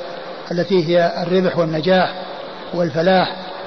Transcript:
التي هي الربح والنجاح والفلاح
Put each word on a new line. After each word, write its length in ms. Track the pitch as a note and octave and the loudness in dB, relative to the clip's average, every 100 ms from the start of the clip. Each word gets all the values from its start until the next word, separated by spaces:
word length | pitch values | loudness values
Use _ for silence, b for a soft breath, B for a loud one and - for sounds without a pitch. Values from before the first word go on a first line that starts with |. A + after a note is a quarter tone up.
| - - - - - | -10 -12 -12 -12 -6
التي 380 | F3 E3+ F#3 D#3+ | -4 2 2 4
هي 340 | F3 E3+ - | 4 4 0
الربح 340 | E3+ F#3 F#3 F3 | 0 2 2 2
والنجاح 560 | D#3+ D#3 E3 F#3 E3 - - - - - - | 0 0 2 4 2 -2 -10 -12 -12 -12 -6
والفلاح 600 | F3 E3+ D#3 F3 F#3 E3 - - - | -2 0 2 4 4 2 -4 -12 -12